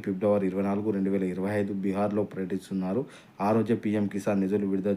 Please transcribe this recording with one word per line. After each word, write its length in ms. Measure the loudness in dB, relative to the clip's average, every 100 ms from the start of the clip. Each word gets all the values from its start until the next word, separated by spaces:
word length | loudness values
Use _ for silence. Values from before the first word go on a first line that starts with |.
| -2
ఫిబ్రవరి 380 | 0 2 4 2
ఇరవై 140 | 0 0
నాలుగు, 220 | 0 0 0
రెండు 140 | 2
వేల 100 | 2 0
ఇరవై 180 | -2 -2 0
ఐదు 120 | -2 -2
బీహార్లో 380 | -2 0 0 0 -2
పర్యటిస్తున్నారు. 680 | -4 -4 -6 -4 -4 0 -2 -4 -10 -20 -4 2
ఆ 20 | 2
రోజే 200 | 2 0
పీఎం 200 | 0 0 0
కిసాన్ 280 | -2 0 0
నిధులు 240 | 2 2 2
విడుదల 240 | 0 0